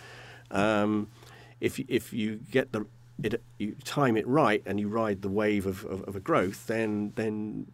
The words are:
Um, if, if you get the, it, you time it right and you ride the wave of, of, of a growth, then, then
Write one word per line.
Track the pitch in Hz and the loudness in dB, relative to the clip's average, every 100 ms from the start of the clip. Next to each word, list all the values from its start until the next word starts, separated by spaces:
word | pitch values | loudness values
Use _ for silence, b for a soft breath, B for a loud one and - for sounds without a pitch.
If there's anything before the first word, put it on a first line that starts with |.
| B B B B B | B B B B B
Um, | 95 107 107 104 107 104 B B B B B | 0 2 4 2 0 -2 B B B B B
if, | 113 - - | -4 -2 -2
if | 113 - | -2 -2
you | 120 107 107 - | -4 -4 -4 -2
get | 131 127 | 0 0
the, | 110 107 - - - | -2 -6 -12 -18 -6
it, | 110 113 - - | -4 -4 -6 -6
you | 104 - | -6 -6
time | - - 135 110 | -4 2 4 4
it | 117 | 4
right | 147 123 104 | 4 6 4
and | - 101 | 0 -2
you | 104 | 0
ride | 113 110 95 | 0 0 0
the | 98 | -2
wave | 101 107 104 95 | 2 2 2 0
of, | 95 | -4
of, | - 95 | -6 -8
of | - 98 | -6 -6
a | |
growth, | 95 156 92 - - | 0 2 2 -2 -4
then, | 113 113 104 104 101 | 0 0 0 -2 -2
then | 110 107 107 104 98 | -2 -2 -4 -6 -8